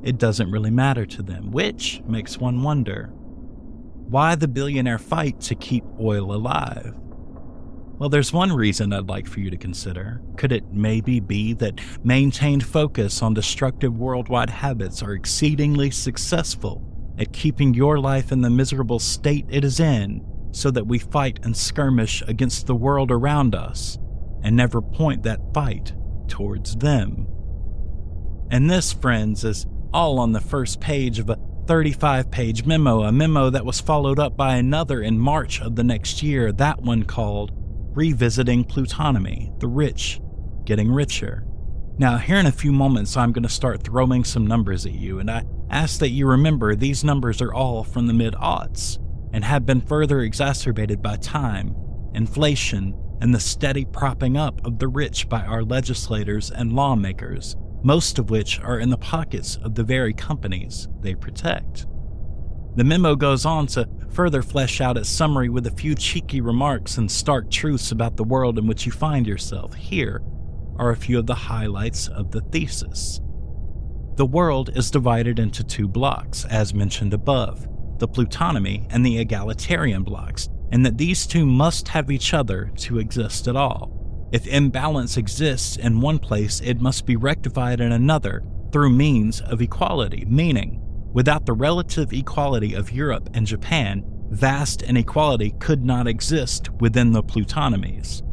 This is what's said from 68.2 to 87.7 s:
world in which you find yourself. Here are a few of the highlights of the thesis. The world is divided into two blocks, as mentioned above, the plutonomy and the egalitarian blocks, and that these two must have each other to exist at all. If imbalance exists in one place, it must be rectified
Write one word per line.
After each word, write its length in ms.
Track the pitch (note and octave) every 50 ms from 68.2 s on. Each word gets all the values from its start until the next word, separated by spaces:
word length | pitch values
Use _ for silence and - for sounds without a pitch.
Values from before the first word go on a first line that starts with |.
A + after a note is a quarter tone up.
| A2
world 340 | A2+ B2+ C3 C3 B2 A#2 A2+
in 100 | G#2+ A2
which 180 | A2 - -
you 60 | B2+
find 340 | - - D3+ D#3 D3 C#3 A#2+
yourself. 480 | G#2+ G2+ - - - - F#2+ F#2 - -
Here 460 | - - - F#3+ F#3 C3 G#2 G2 - - - - - - - - - - - - -
are 120 | A#2+ A#2+
a 80 | A#2 A2+
few 220 | - - B2 A#2+
of 60 | A2+
the 100 | A2+ B2
highlights 720 | A#2 - - A#2+ A2+ G#2+ G#2+ G2+ G2 G#2 A2+ - - - -
of 220 | - - G2+ F2
the 100 | - A2
thesis. 800 | - - - - - - - - - - - - - - - - - - - - - - - - - - - - - - - - - - -
The 100 | - C#3
world 460 | C3 C3 E3 F3 E3 D3 C3 C3 B2 -
is 160 | B2+ A#2+ -
divided 480 | - D3 B2 B2 A#2 A2+ A#2 A#2 A#2+ A2+
into 240 | A2+ G#2+ - - -
two 240 | - - - G#2+ G2
blocks, 560 | F#2+ A#2 B2+ C#3 - - - - - - -
as 280 | - A2+ A2 G#2+ F#2+ F#2+
mentioned 400 | G2 G2+ G2+ - - A2 G2+ G2
above, 540 | G#2 G#2 A#2+ C#3 B2+ A#2 - - - - - - - - - - -
the 80 | A#2+ A2+
plutonomy 800 | - B2+ B2 - - - E3+ F3 D#3+ A#2 G2 F#2+ G2+ G2+ - -
and 160 | - A#2+ B2
the 140 | B2+ A#2 A2+
egalitarian 840 | A2+ A2+ A2 G2+ G2 A2 A2 G#2 - - F3 E3 E3+ C3+ G2+ F#2+ F#2+
blocks, 460 | - - D2+ - - - - - - - - - -
and 140 | - A#2+ C3
that 120 | C3 A2+ A#2
these 280 | D3+ E3+ F3+ - - -
two 180 | - E3+ D#3+
must 420 | C#3 B2+ C3 D3 E3 E3 - - -
have 220 | - D#3+ D3 C3
each 220 | C#3+ C3 - - -
other 380 | D#3 C#3 A2 G2 F#2 G2 G#2 -
to 240 | - - - A#2+ A2+
exist 480 | A2 - - A#2 A2+ - - - - A#2+
at 80 | A#2+
all. 720 | C3+ C#3+ C3 - - - - - - - - - - - - -
If 140 | A#2 - -
imbalance 680 | C3+ C#3 C#3+ C3+ A#2 C3 C3+ D#3 D#3 C#3+ B2 G#2+ -
exists 640 | C3 A2 G2 G2 - D#3 D3+ C3 A#2+ - - - -
in 240 | - A#2+ A2+ A2+
one 180 | B2 D3 D#3 D3+
place, 400 | - - A2+ G#2 G#2 G2+ - -
it 220 | - A#2+ B2 A2+
must 240 | A#2+ C3 C3 - -
be 100 | - B2
rectified 640 | A#2 A2+ C#3 D3 - - C3 - C3+ B2 B2